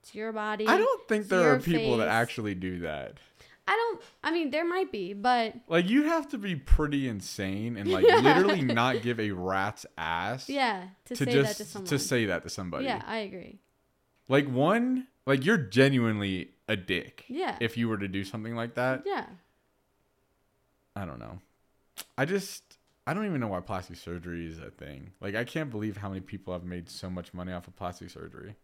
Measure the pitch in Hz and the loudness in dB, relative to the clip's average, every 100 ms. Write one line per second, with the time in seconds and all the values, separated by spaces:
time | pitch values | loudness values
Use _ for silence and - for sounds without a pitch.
0 | - 208 220 220 214 214 214 349 480 480 | -16 -8 -6 -4 -4 -2 2 4 4 0
1 | - 214 202 185 165 131 147 160 - 117 | 0 -2 2 4 6 4 4 2 2 2
2 | 107 113 120 - 107 92 92 90 85 76 | 4 2 2 -2 -4 -4 -4 -4 -6 -6
3 | 64 - - _ - - - 427 466 403 | -8 -14 -20 _ -20 -12 -2 0 0 -4
4 | - _ 294 339 302 294 339 359 381 214 | -12 _ -2 -2 0 0 0 0 -2 -4
5 | 180 202 233 247 220 240 - 165 180 254 | -8 -2 2 2 0 -6 0 0 4 4
6 | 302 330 285 247 202 165 - - 151 139 | 4 0 -2 -6 -4 -6 6 6 6 0
7 | 135 104 - - 95 98 113 117 101 370 | -2 -4 -8 -6 -4 -2 -4 -4 0 6
8 | 453 427 139 - 190 196 131 113 123 120 | 8 10 8 8 6 4 2 4 2 2
9 | 117 117 107 92 92 95 98 - - - | 0 0 0 0 0 2 0 -4 -14 -8
10 | 80 85 95 120 - 277 254 196 185 - | -4 -2 -2 -6 -6 -2 0 -2 -8 -18
11 | - 247 143 143 139 - 104 202 190 143 | -12 -2 2 4 2 -2 -8 -10 -2 -2
12 | - 131 107 87 85 - 90 78 269 226 | 0 0 2 0 -4 -8 -6 -4 -4 -4
13 | - 226 202 196 - - _ _ _ _ | -6 -8 -8 -12 -16 -20 _ _ _ _
14 | _ _ _ 135 143 123 151 220 247 254 | _ _ _ 2 4 2 4 4 2 0
15 | 254 _ - 135 139 220 113 131 135 135 | -4 _ 0 2 4 2 2 6 6 6
16 | 117 107 101 92 - _ - 104 92 87 | 2 2 0 -2 -6 _ -4 -4 0 -2
17 | - - - 285 359 - 117 - 117 107 | -2 -16 -10 -4 -4 -2 -2 0 -2 0
18 | 98 98 95 113 110 117 117 120 127 131 | -2 -4 -4 -8 -6 -6 -6 -2 -2 -2
19 | 392 359 - 185 _ _ _ _ _ _ | -2 -4 -6 -16 _ _ _ _ _ _
20 | _ _ _ _ _ _ _ _ _ 101 | _ _ _ _ _ _ _ _ _ -12
21 | 90 62 55 90 _ _ _ _ _ - | -10 -10 -14 -16 _ _ _ _ _ -20
22 | - - 143 196 185 - _ - _ _ | -14 -4 -2 -2 -4 -14 _ -20 _ _
23 | - 175 214 151 117 92 87 95 90 85 | -6 -4 -2 -2 -2 -4 -4 -8 -8 -14
24 | - 87 87 85 82 80 - - 71 69 | -10 -10 -8 -8 -8 -10 -16 -16 -16 -14
25 | 87 - 101 104 123 160 151 110 107 101 | -18 -12 -6 -4 -4 -6 -6 -4 -6 -6
26 | 101 95 95 95 - 90 90 90 85 - | -8 -8 -8 -12 -8 -8 -6 -10 -10 -12
27 | 92 92 85 90 90 90 - - 90 90 | -8 -8 -10 -10 -8 -8 -12 -10 -10 -10
28 | 87 - 80 - 98 107 | -16 -14 -16 -16 -18 -18